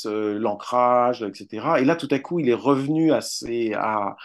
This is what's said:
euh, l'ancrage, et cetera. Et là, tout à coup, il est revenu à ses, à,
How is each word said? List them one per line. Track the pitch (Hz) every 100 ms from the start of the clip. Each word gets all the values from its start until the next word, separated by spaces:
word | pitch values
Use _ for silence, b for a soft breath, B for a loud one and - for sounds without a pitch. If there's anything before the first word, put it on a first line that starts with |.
| 110
euh, | 107 107 104
l'ancrage, | 110 104 - 123 123 123 123 120
et | 107
cetera. | 95 101 107 127 160
Et | 131
là, | 165
tout | -
à | 135
coup, | - 175
il | 123
est |
revenu | 113 113 139 135 156 160
à | 120
ses, | - - 117 117 113
à, | 101 104 107 98 -